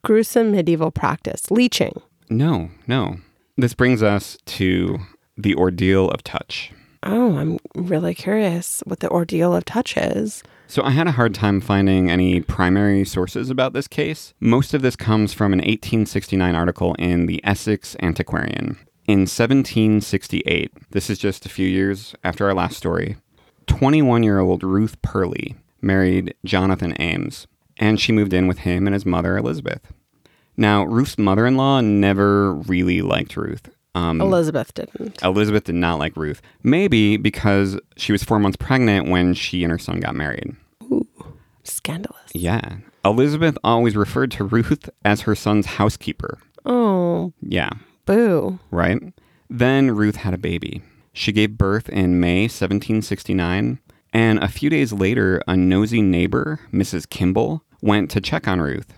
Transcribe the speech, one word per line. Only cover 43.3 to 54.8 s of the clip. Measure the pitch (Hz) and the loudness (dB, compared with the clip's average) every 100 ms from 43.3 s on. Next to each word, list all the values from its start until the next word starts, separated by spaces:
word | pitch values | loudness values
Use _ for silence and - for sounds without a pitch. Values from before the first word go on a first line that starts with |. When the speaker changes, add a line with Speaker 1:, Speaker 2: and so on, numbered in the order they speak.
| 151 160 - | 2 0 0
Speaker 2:
always | - 117 117 104 | 0 2 2 2
referred | 101 127 131 | 0 0 -2
to | - | -2
Ruth | 101 110 117 147 - _ | 0 0 2 -2 -4 _
as | 101 104 | -2 0
her | - | 0
son's | 104 107 104 - | -2 2 0 0
housekeeper. | - 107 - - - - - _ - | 0 0 0 -10 -10 -12 -12 _ -12
Speaker 1:
Oh. | - 247 226 190 175 170 180 - | -2 0 2 0 0 -2 -6 -10
Speaker 2:
Yeah. | - 90 65 - - _ | -4 -2 -2 -6 -16 _
Speaker 1:
Boo. | - 202 233 165 - 185 _ | 0 2 4 2 0 -6 _
Speaker 2:
Right? | 175 87 - - _ _ _ _ | 0 2 0 -4 _ _ _ _
Then | 120 123 135 135 | 0 2 4 2
Ruth | 104 107 - | 2 0 0
had | 101 | -4
a | 90 | -4
baby. | 85 85 - 95 - _ _ | -4 -6 -8 -12 -16 _ _
She | - - | -6 0
gave | 104 107 110 | 2 2 2
birth | 98 104 - | 0 0 -2
in | 98 92 87 | 0 2 4
May | 87 90 113 | 2 2 0
seventeen | - 95 101 - 110 | -2 -2 -2 0 -2
sixty-nine, | 107 98 - 95 87 95 117 131 _ _ _ | -2 -8 -4 -2 0 -2 -2 -6 _ _ _
and | 113 113 107 | 2 4 4
a | 101 | 0
few | - 143 | -2 0
days | 156 | 0